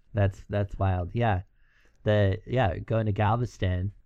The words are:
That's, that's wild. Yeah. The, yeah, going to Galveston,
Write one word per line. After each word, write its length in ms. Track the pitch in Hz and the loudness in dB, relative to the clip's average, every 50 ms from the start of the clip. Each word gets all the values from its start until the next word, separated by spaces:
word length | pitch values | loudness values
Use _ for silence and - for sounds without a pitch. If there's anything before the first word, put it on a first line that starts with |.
| _ _ | _ _
That's, 320 | - 107 101 98 98 - - - | 0 0 0 0 0 -4 -8 -4
that's 280 | 101 101 104 - - - | -2 -2 -2 -2 -2 -2
wild. 320 | 98 95 92 90 90 87 - | 0 0 0 0 -2 -4 -2
Yeah. 280 | 117 117 113 98 92 95 _ _ _ _ _ _ _ _ _ _ _ - | 0 0 2 0 0 -2 _ _ _ _ _ _ _ _ _ _ _ 0
The, 340 | 107 107 104 101 98 95 - - | 2 4 4 4 2 2 -2 -4
yeah, 320 | - 120 127 123 92 - 95 | -4 -2 0 0 0 -2 -4
going 280 | 107 - 113 113 110 | -4 -2 -2 0 0
to 60 | 107 | 0
Galveston, 800 | 101 110 104 101 113 117 123 110 - - 104 90 90 90 92 104 - - - | 0 0 0 0 0 0 -2 -4 -4 -2 -2 -2 0 -2 -4 -6 -8 -10 -20